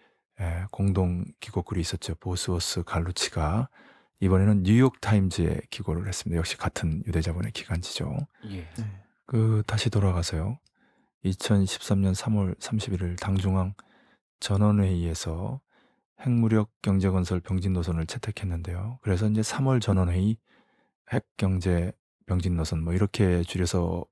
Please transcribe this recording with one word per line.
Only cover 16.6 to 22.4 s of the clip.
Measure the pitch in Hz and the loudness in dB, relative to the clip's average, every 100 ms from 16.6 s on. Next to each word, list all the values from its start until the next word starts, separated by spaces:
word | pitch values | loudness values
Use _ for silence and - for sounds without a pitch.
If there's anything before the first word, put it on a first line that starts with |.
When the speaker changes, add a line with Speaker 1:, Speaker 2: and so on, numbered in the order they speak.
| 104 _ | 0 _
Speaker 1:
경제건설 | 104 98 95 92 90 92 | 0 2 4 2 0 -2
병진 | - 92 92 | -2 -2 0
노선을 | 90 85 82 82 | 0 0 -2 -4
채택했는데요. | 117 - - 92 85 87 87 104 127 | -6 -8 -6 -4 -4 -6 -6 -8 -6
그래서 | - 90 107 | -2 0 2
이제 | 107 | 2
삼월 | 107 - 135 127 | 0 0 2 2
전원회의 | 107 95 90 90 101 113 _ _ _ _ _ _ - | 4 2 2 2 2 0 _ _ _ _ _ _ -6
핵경제 | 120 - - 95 92 92 87 87 - _ _ - | -6 -4 -2 0 2 2 2 0 -6 _ _ -4
병진 | 92 | -2